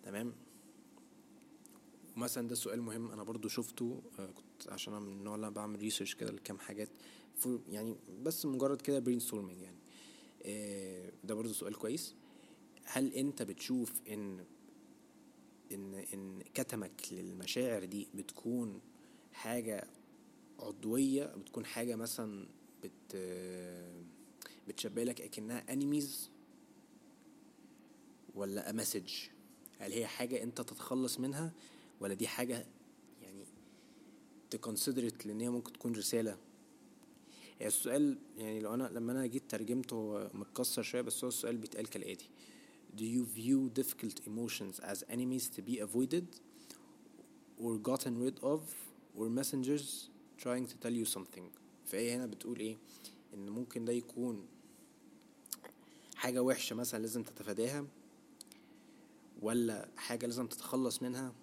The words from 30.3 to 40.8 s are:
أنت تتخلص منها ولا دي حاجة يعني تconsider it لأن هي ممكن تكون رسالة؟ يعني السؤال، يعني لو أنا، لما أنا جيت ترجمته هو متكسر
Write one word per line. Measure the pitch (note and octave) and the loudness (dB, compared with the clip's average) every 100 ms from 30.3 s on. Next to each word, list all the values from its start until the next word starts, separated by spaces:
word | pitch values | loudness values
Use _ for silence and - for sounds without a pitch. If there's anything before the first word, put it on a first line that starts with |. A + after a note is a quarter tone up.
| B2+ | 2
أنت | A2+ A#2 | 0 -2
تتخلص | A#2+ - - C3 B2+ - | -4 -6 0 2 2 2
منها | C3 C#3 E3 E3 - - - - | 0 2 -2 -2 -16 -18 -20 -4
ولا | G2+ | -2
دي | G2 A2 | 2 2
حاجة | - B2+ A#2+ - - - - - - | 2 2 2 -2 -14 -20 -20 -20 -18
يعني | F#2 G2 G2 - - - - - - - - - - - | -14 -14 -14 -16 -20 -20 -20 -20 -20 -20 -20 -20 -6 -4
تconsider | A#2 G#2+ - B2+ A#2+ | 0 2 4 4 4
it | G#2+ G#2 | 2 -2
لأن | G#2+ | 0
هي | A#2+ | 2
ممكن | A#2+ A#2+ | 2 0
تكون | - A#2+ | -4 0
رسالة؟ | A2+ G2 A#2 A2 F#2+ - - - - - - - - - - - | 2 4 4 4 0 -10 -20 -20 -20 -20 -20 -20 -20 -20 -18 -18
يعني | - G#2+ | -4 2
السؤال، | - A#2+ C3+ D3 C3 - - | 2 4 6 6 4 -4 -6
يعني | A2 A2 | -2 -2
لو | G#2+ | 0
أنا، | A#2 C3 | 0 0
لما | A#2 A2+ | 0 0
أنا | C3 B2+ | 2 2
جيت | B2+ - | 0 -2
ترجمته | G#2+ A2 B2 B2 A#2 | -2 2 2 2 -2
هو | G#2+ G#2 G#2 | 0 0 -2
متكسر | G2+ G2+ - B2 - | -6 -6 0 2 2